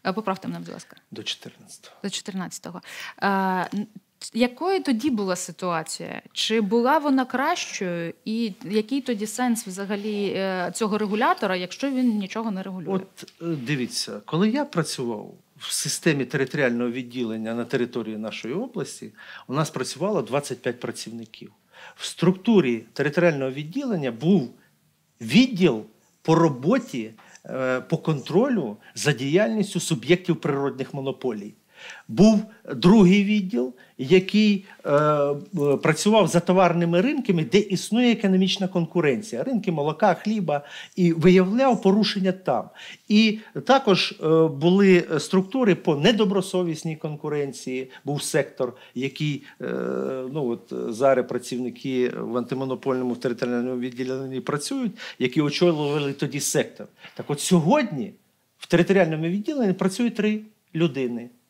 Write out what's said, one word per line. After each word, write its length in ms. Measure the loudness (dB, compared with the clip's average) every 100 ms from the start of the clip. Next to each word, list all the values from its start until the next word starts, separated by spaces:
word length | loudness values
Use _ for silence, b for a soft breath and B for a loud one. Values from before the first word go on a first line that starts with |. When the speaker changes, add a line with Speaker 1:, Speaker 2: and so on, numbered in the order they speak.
| -4
Speaker 1:
Е, 60 |
поправте 360 | -4 -4 -6 -6
мене, 120 | -10
будь 140 | -12
ласка. 220 | -16 -18 -20 _
Speaker 2:
До 120 | -12
чотирнадцятого. 720 | -10 -10 -14 _ -20 -20 -20 _
Speaker 1:
До 80 | -10
чотирнадцятого. 680 | -8 -10 -10 -10 -12 -14 -16 B B B B
Е, 60 | 0
н-, 580 | 0 0 -2 -4 -6 -8 -14 _ _ -8
якою 480 | 0 0 0 -2 -2
тоді 280 | 0 0 0
була 260 | 0 -2 -4
ситуація? 840 | -6 -6 -4 -4 -6 -10 -10 -12 -12
Чи 280 | -6 0 0
була 380 | 2 2 4 2
вона 260 | 4 2
кращою? 880 | 2 -2 -2 -2 -6 -6 -4 -4 -6 -8
І 280 | -8 -4 -4 -6
який 360 | -2 -2 0 -4
тоді 260 | -4 -4 -6
сенс 400 | -2 0 -2 -4
взагалі, 680 | -10 -6 -6 -4 -4 -2 -2
е, 340 | -2 -2 -4
цього 240 | -2 -2 -2
регулятора, 580 | -2 0 0 0 -2 -2
якщо 340 | -6 -6 -4
він 280 | 0 0 0
нічого 320 | -4 -6 -6
не 120 | -6
регулює? 320 | -8 -10 -4
Speaker 2:
От, 380 | -4 -6 -18 -20 _
е, 20 |
дивіться, 760 | -6 -4 -4 -4 -4 -6 -8 -10
коли 260 | -4 0 2
я 140 | 0
працював 680 | -2 -4 -4 -4 -6 -6 -10 -20 _ _
в 140 | -8
системі 520 | -6 -4 -2 0 0
територіального 680 | -2 -2 -2 0 0 0 -2
відділення 640 | -6 -8 -6 -6 -4 -6
на 100 | -6
території 520 | -4 -2 -2 -4 -8 -8
нашої 380 | -10 -10 -8
області, 580 | -6 -6 -8 -10 -12 -18 B B B -6
у 60 |
нас 160 | -4 -2
працювало 520 | -4 -8 -4 -2 -2
двадцять 400 | -2 -4 -4 -6
п'ять 180 | -6 -6
працівників. 720 | -10 -10 -12 -14 -16 -18 -20 _ _ B B -14
В 100 | -14
структурі 760 | 0 0 2 4 4 4 -2 -6
територіального 580 | -4 -2 2 2 2 -4
відділення 600 | -6 -8 -6 -4 -2 -4
був 400 | -2 2 4 2 -12 b b _ _ _ _
відділ 640 | 2 4 4 4 2 2 -6 _ _ _
по 120 | 2
роботі, 760 | 4 4 2 0 0 0 -8 -10 -14 B B
е, 360 | -12 -4 -2 -2
по 180 | -2 -4
контролю 800 | -2 -4 0 2 2 0 -2 -10 B
за 180 | -4 -2
діяльністю 680 | -2 2 2 2 0 -2 -4
суб'єктів 560 | -2 -4 2 0 2 -2
природних 580 | -2 -2 -2 -4 -8
монополій. 600 | -6 -6 -4 -6 -6 -10 _ _ B B B -6
Був 360 | 6 6 6 0 B -10
другий 500 | 2 6 8 8 6
відділ, 500 | 4 0 0 -4 -4 -8 b -10
який, 680 | 4 4 4 4 4 2 B B
е, 80 | 0
е, 440 | 2 4 2 0 -2 -6 -2 0 2
працював 460 | 2 2 4 4 4
за 120 | 2
товарними 600 | 4 4 4 4 2 2
ринками, 440 | 2 0 0 0
де 140 | 4 2
існує 540 | 2 -4 0 2 4
економічна 560 | 4 2 4 2 0 -2
конкуренція, 760 | -2 0 2 2 0 -4 -6
ринки 280 | -2 -2 -2
молока, 420 | -2 -2 2 2
хліба, 500 | 2 -2 -2 -2 -2 B B B 2
і 160 | 2
виявляв 720 | 6 6 6 4 2 2 4
порушення 500 | 4 4 2 0 -2
там. 380 | -2 -2 -2 -4 B B B _
І 300 | 4 4 0 B -8 4
також, 480 | 4 6 2 0 -4
е, 240 | 2 4 4
були 580 | 2 4 6 8 6 4 -4
структури 560 | 2 0 0 0 2
по 220 | 2 0 2
недобросовісній 1000 | 4 4 2 0 0 -2 -2 -4 -6 -8
конкуренції, 920 | -8 -8 -4 -4 -4 -6 -8 -8 -8 B
був 180 | -6 -6
сектор, 500 | 0 -2 -2 -4 -4 -4 B
який, 500 | -6 -6 -2 -4 -4 B B
е, 60 | -6 -4 -4 -4 -4 -6 -6
ну, 160 | -4 -4
от, 240 | -4 -8 -8 -6
зараз 380 | 2 4 4 0
працівники 800 | -6 -6 -6 -6 -8 -4 0 0
в 280 | -2 -4 -4
антимонопольному, 800 | -4 -4 -4 -4 -2 -2 -2
в 60 | -2
територіальному 580 | -4 -4 -2 -2 -2 -4
відділенні 600 | -6 -6 -6 -6 -6 -6
працюють, 520 | -4 -4 -4 -4 -4 B B B
які 220 | -2 0
очолювали 720 | -2 2 2 2 -2 -2 -2
тоді 280 | -4 -6 -4
сектор. 460 | -2 -2 -2 -8 -20 _ B
Так 160 | -14 -8
от 100 | -6
сьогодні 720 | 2 4 6 2 2 -4 -8 -12 _ _ _ _
в 80 | 0
територіальному 580 | 2 4 4 4 2
відділенні 480 | -2 -2 -2 0 0
працює 380 | 2 0 0 -2
три 300 | 0 0 -2 -6 _ _
людини. 540 | 0 0 0 -4 -4 -10 _